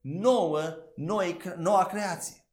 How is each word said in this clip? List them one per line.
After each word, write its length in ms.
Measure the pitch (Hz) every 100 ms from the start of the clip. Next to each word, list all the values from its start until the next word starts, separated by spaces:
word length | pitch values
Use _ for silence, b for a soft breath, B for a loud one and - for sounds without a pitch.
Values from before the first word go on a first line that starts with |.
nouă, 600 | 131 165 233 240 170 151 160 160 - -
noi, 420 | 156 208 180 170 185 170
noua 280 | 165 196 185
creație. 600 | 208 202 165 - - _